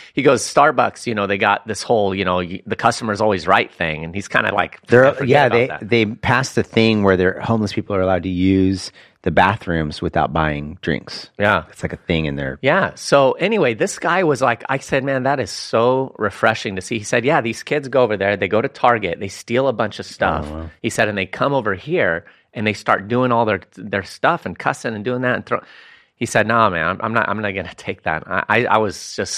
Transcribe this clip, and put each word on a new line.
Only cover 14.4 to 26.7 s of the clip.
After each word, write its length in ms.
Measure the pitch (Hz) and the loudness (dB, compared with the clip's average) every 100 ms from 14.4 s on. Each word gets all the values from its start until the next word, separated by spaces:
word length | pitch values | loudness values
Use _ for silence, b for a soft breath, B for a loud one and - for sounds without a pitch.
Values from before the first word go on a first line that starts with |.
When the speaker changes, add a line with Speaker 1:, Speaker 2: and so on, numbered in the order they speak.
Speaker 1:
like, 220 | 127 113 - | 0 -2 -4
I 80 | 135 | -6
said, 260 | - 139 | -2 -4
"Man, 200 | 139 135 | -2 -2
that 180 | 131 139 | 0 -2
is 100 | 104 | -4
so 640 | - - 117 120 131 135 - | -8 -2 2 2 2 -2 -6
refreshing 600 | 104 - 110 113 110 95 | -8 0 0 0 -4 -8
to 40 | |
see." 180 | - 117 | -6 -8
He 40 | |
said, 220 | 107 123 123 | -2 0 2
"Yeah, 160 | 156 | 0
these 200 | 113 - | 0 -8
kids 280 | - 151 135 | -4 -4 0
go 120 | 135 | 0
over 120 | 117 101 | 2 2
there, 220 | 98 101 | 0 0
they 100 | 95 | 0
go 140 | 104 | 0
to 80 | 135 | -2
Target, 500 | - 123 117 92 82 | 0 2 2 -2 -6
they 80 | 98 | -10
steal 400 | - - 120 135 | -12 -4 0 0
a 60 | |
bunch 260 | 113 107 - | -2 -4 -6
of 60 | - | -14
stuff." 400 | - 95 73 73 | -2 -2 -2 -6
Speaker 2:
Oh, 40 | |
wow. 160 | 78 82 - | -10 -12 -8
Speaker 1:
He 80 | 110 | -6
said, 200 | - 107 | -2 -2
"And 80 | 101 | -2
they 80 | 95 | -6
come 280 | - 135 | -4 -2
over 200 | 135 107 92 | 0 -2 -6
here 520 | 147 175 95 82 - b b | -4 -2 0 -2 -8 b b
and 120 | 117 107 | -4 -4
they 60 | |
start 380 | 104 - 101 101 | -2 0 0 2
doing 240 | 120 127 | 0 2
all 100 | 117 | 2
their, 160 | 107 95 - - | 2 0 -4 -18
their 280 | 107 98 | -6 -6
stuff 420 | - - 135 170 - | -6 -2 0 0 -6
and 120 | - | -6
cussing 380 | 139 135 120 107 | -6 -4 -6 -6
and 80 | |
doing 180 | 113 123 | -4 -2
that 120 | 127 101 | -2 -2
and 100 | - | -2
throw." 140 | 123 B B B B B - | -6 B B B B B -8
He 100 | 117 | 0
said, 220 | 117 104 | 2 2
"Nah, 220 | 117 | 4
man, 160 | 107 | 4